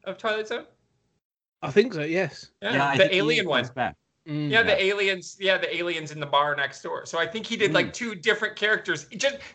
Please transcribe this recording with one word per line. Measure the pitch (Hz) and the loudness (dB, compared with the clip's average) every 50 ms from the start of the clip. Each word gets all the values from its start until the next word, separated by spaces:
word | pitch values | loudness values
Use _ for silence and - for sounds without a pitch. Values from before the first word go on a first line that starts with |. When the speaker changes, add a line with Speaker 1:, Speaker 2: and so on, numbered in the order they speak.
| - | -12
Speaker 1:
of | 196 190 - | -12 -10 -6
Twilight | - 220 214 214 214 214 | -4 -2 -2 -2 -4 -6
Zone? | 233 269 320 - _ _ _ _ _ _ _ _ _ _ _ _ _ _ _ _ _ - | -6 -8 -8 -12 _ _ _ _ _ _ _ _ _ _ _ _ _ _ _ _ _ -12
Speaker 2:
I | - 147 | -6 0
think | 135 208 226 254 196 | 4 4 4 4 2
so, | 156 147 | -4 -2
yes. | 160 160 185 185 147 - - - - _ - | 0 0 0 0 -2 -4 -10 -20 -20 _ -8
Speaker 1:
Yeah, | - 208 226 | -6 -2 0
Speaker 3:
Yeah, | 139 143 143 | 2 2 2
I | - | 6
Speaker 1:
the | - | 4
Speaker 3:
think | - - | 4 6
he | 185 185 | 4 2
Speaker 1:
alien | 202 - 240 226 196 170 | 2 2 2 2 2 2
one. | 143 123 123 | 0 0 0
Speaker 3:
comes | 123 - | -2 -4
back. | 131 120 95 - _ _ _ _ _ - 160 | -4 -4 -4 -4 _ _ _ _ _ -12 -8
Speaker 2:
Mm. | 147 151 151 147 | -6 -4 -2 2
Speaker 1:
Yeah, | 196 226 226 | 4 4 6
the | 214 | 6
Speaker 3:
Yeah. | 196 - 196 190 202 | 4 4 4 2 2
Speaker 1:
aliens. | 202 202 196 190 185 - - - - | 2 2 0 0 -2 -6 -14 -12 -2
Yeah, | 196 190 190 175 | 2 2 2 2
the | 175 151 156 | 2 -2 -2
aliens | 165 175 175 165 160 156 143 151 | -2 -2 -2 -4 -4 -6 -8 -8
in | 156 | -8
the | 147 | -4
bar | 139 143 143 147 147 143 | 2 2 4 4 4 2
next | 139 139 135 - - - | -2 -2 -4 -4 -8 -10
door. | 170 165 131 - | -8 -8 -8 -8
So | - - 165 | -6 -2 -2
I | 165 165 | -2 -2
think | 165 220 220 | -4 -8 -6
he | - 233 220 | -6 -2 0
did, | 214 190 160 | 0 2 4
like, | 180 175 - | 2 2 0
Speaker 3:
Mm. | - | -4
Speaker 1:
two | - 226 233 214 | -8 -8 -8 -8
different | 175 147 220 208 214 214 208 208 | -4 0 0 0 0 0 -6 -4
characters, | - 208 214 214 208 - 190 165 151 - - - 208 | 0 2 2 2 2 0 -2 -4 -4 -4 -12 -8 -2
just | - 277 277 - - - | -2 -2 -2 -2 -12 -10